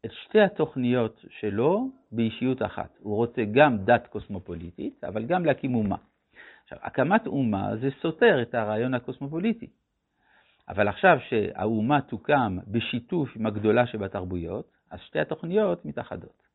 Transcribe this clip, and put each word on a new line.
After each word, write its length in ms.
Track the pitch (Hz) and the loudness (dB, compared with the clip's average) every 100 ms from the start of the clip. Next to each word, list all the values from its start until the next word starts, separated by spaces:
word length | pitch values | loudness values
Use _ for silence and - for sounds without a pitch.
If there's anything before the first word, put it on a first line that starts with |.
את 60 | 110 | -12
שתי 300 | - - 214 | -14 2 4
התוכניות 840 | 196 - 156 135 123 123 113 - - | 4 4 -2 0 2 2 0 -4 -20
שלו 600 | - 104 101 139 202 262 - _ | -6 -4 2 2 2 -2 -8 _
באישיות 500 | 110 113 - 127 131 | -2 -2 0 -2 0
אחת. 360 | 101 - - _ | -4 -6 -10 _
הוא 160 | 107 | -6
רוצה 260 | 104 117 127 104 | -2 -2 -2 0
גם 260 | 117 147 110 | 6 4 4
דת 300 | 95 117 - | 4 2 2
קוסמופוליטית, 960 | 104 - 98 92 85 85 - - - | -14 -10 -12 -10 -12 -12 -10 -10 -8
אבל 220 | - 107 | -8 -8
גם 200 | 117 180 | -2 0
להקים 300 | 160 - 135 | 0 0 0
אומה. 200 | 123 104 92 _ _ _ - - - | 0 0 -4 _ _ _ -20 -20 -20
עכשיו, 140 | _ - | _ -14
הקמת 460 | - - 135 214 226 | -6 -2 2 2 0
אומה 480 | 139 123 98 101 | -2 0 0 -2
זה 140 | 110 135 139 | -2 -4 -2
סותר 400 | 165 160 233 143 | -6 4 4 4
את 140 | 117 | 0
הרעיון 380 | 120 107 107 127 | -2 -2 -2 -2
הקוסמופוליטי. 760 | 127 - - 139 160 220 226 - _ _ _ _ _ _ _ _ _ - | -2 -6 -10 -8 -4 -2 -4 -10 _ _ _ _ _ _ _ _ _ -8
אבל 180 | 95 101 | 0 0
עכשיו 300 | 101 190 147 - | 4 6 6 2
שהאומה 720 | 113 98 - 107 113 110 147 | -2 -2 -2 -2 0 2 0
תוקם 560 | - 117 - 143 113 90 101 | 0 -8 0 2 2 -4 -4
בשיתוף 600 | 113 - 123 - 175 131 | -4 -2 -8 -4 -4 -4
עם 100 | 110 | -4
הגדולה 420 | 110 104 107 113 120 | -4 0 2 2 2
שבתרבויות, 840 | 110 95 101 92 90 82 104 - _ _ | -2 -6 -6 -6 -6 -6 -8 -10 _ _
אז 80 | - | -18
שתי 200 | - 156 | -6 -4
התוכניות 680 | 151 - 165 202 202 175 | -2 -4 -2 0 2 -2
מתאחדות. 580 | - - 117 90 - _ _ | -6 -10 -10 -12 -12 _ _